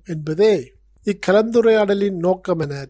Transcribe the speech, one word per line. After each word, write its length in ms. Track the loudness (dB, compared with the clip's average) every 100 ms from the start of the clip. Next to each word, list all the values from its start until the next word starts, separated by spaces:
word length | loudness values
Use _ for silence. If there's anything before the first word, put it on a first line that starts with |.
என்பதே 480 | -10 -10 -6 0 2 2 -4 _ _ _ -8
இக்கலந்துரையாடலின் 1120 | -4 0 2 2 2 4 2 2 0 -2 -2
நோக்கம் 400 | -2 -2 -2 -4
என 240 | -4 -8